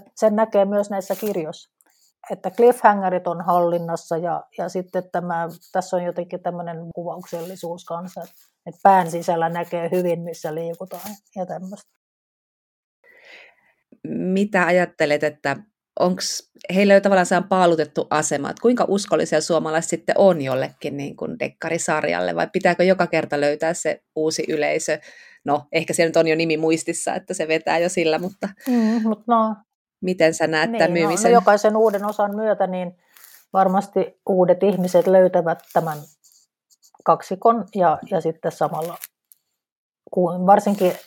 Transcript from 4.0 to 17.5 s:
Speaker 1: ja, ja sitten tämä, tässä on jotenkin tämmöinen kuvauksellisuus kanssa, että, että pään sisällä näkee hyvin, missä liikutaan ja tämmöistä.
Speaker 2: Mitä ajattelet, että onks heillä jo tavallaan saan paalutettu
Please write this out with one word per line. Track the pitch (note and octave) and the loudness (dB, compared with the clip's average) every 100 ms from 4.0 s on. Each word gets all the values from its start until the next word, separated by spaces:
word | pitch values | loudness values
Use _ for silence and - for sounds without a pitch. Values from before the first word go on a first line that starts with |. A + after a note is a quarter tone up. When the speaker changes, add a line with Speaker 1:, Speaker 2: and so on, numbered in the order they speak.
| - E3 | -4 -4
Speaker 1:
ja, | E3+ D3+ - - | -4 -6 -8 -10
ja | F3 | -8
sitten | F#3 F3+ F#3 F3+ | -8 -6 -6 -6
tämä, | F3+ F3 E3+ E3 E3 _ | -6 -4 -4 -6 -10 _
tässä | F#3 F3+ F3+ | -6 -2 -4
on | |
jotenkin | F3 F3 F3 F3+ | -4 -6 -8 -8
tämmöinen | F3 F3 E3+ E3 E3+ F3 | -8 -8 -10 -12 -12 -10
kuvauksellisuus | E3+ E3 F3+ E3+ F3 F#3 E3+ F3 - | -10 -12 -10 -10 -10 -12 -12 -12 -10
kanssa, | E3+ F3+ F3+ | -10 -10 -14
että, | E3+ _ _ _ - | -16 _ _ _ -20
että | - | 0
pään | G3+ F#3+ E3 | 2 4 2
sisällä | E3+ E3+ E3 E3 | -4 -4 -2 -2
näkee | F3 E3+ F3 E3+ | -4 -8 -6 -4
hyvin, | F#3 F3 E3+ | -2 -2 -4
missä | E3+ E3 D#3+ D#3 | -6 -10 -10 -8
liikutaan | E3 E3 F#3 F3 G3 G3+ _ G3 | -8 -10 -14 -14 -16 -18 _ -12
ja | F3+ | -10
tämmöistä. | D#3+ F#3 G#3 _ _ _ _ _ _ _ _ _ _ _ _ _ _ - - - _ _ _ _ _ D#3 | -10 -14 -18 _ _ _ _ _ _ _ _ _ _ _ _ _ _ -20 -20 -20 _ _ _ _ _ -10
Speaker 2:
Mitä | E3 F3+ F#3+ G#3 F#3+ E3+ | -6 -2 0 0 0 2
ajattelet, | F3+ F3 - D3+ D3 | 2 0 -2 -2 0
että | D3+ C#3+ C#3+ C#3 - _ _ - | -2 -4 -6 -6 -10 _ _ -2
onks | F3+ F#3 - - - _ - F#3 | 0 0 -6 -8 -12 _ -4 2
heillä | G3+ | 6
jo | G3 | 6
tavallaan | G3 F#3+ F3 | 6 2 4
saan | F3+ | 0
paalutettu | - | 2